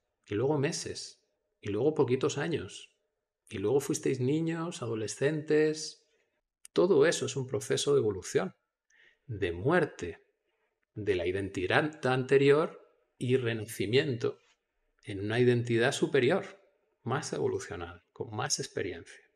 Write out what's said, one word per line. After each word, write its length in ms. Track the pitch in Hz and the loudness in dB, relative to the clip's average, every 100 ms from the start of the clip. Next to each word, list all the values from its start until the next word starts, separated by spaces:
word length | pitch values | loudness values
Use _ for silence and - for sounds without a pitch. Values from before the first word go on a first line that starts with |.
| _ _ - | _ _ -6
y 80 | 104 | -2
luego 220 | 135 151 | 0 0
meses, 640 | 147 170 - - - - _ _ _ _ | 0 -4 -8 -10 -12 -18 _ _ _ _
y 80 | 104 | -6
luego 260 | 104 143 151 | 0 0 2
poquitos 420 | 123 127 151 139 | 2 2 0 -2
años, 580 | 165 135 95 - - _ _ _ _ _ _ | -4 -4 -6 -14 -20 _ _ _ _ _ _
y 80 | 98 | -4
luego 220 | 101 139 | 0 0
fuisteis 400 | - 147 147 127 | 0 -2 -2 0
niños, 600 | 123 156 165 165 170 170 | 0 0 -2 -4 -6 -8
adolescentes. 1300 | 113 113 107 - 139 156 151 151 156 156 - - _ _ _ _ _ _ - | -6 -4 -6 -2 0 0 0 2 2 0 -8 -12 _ _ _ _ _ _ -6
Todo 320 | - 180 160 156 | 2 4 6 6
eso 200 | 160 120 | 2 -2
es 100 | 139 | -4
un 120 | 120 | -4
proceso 460 | 110 - 127 143 | -6 -2 -2 2
de 80 | 143 | 2
evolución, 540 | 110 95 - 151 185 - _ _ _ _ _ _ - | 2 -2 -2 -2 -2 -6 _ _ _ _ _ _ -12
de 240 | 101 92 | -4 -4
muerte 720 | 87 117 180 151 - 87 - _ _ _ _ _ _ _ | -2 2 2 2 -4 -12 -12 _ _ _ _ _ _ _
de 220 | - 101 92 | -8 -2 0
la 100 | 87 | 0
identidad 800 | 98 95 95 92 123 156 - 127 | -2 -4 -4 2 2 2 -2 -2
anterior 800 | 127 127 139 143 143 165 - _ _ _ - | 0 4 4 6 6 2 -4 _ _ _ -10
y 200 | 123 127 | 0 0
renacimiento 1000 | 117 113 104 - 101 127 156 120 - - _ _ _ _ _ _ | 0 -4 -6 -6 0 2 2 -2 -4 -6 _ _ _ _ _ _
en 160 | - 98 | -12 -6
una 200 | 104 113 | -2 4
identidad 520 | 123 120 117 113 123 | 4 4 2 2 2
superior, 720 | 143 156 143 123 185 - - _ _ _ _ | 2 0 2 4 2 -2 -16 _ _ _ _
más 300 | 113 139 156 | -4 -4 -4
evolucionada, 720 | - 135 - - 90 87 87 _ | -2 -2 -2 -6 -10 -10 -14 _
con 220 | - - 104 | -12 -10 -6
más 240 | 147 - | -4 -4
experiencia. 680 | 139 - 95 85 98 - _ | -4 -6 -6 -8 -14 -20 _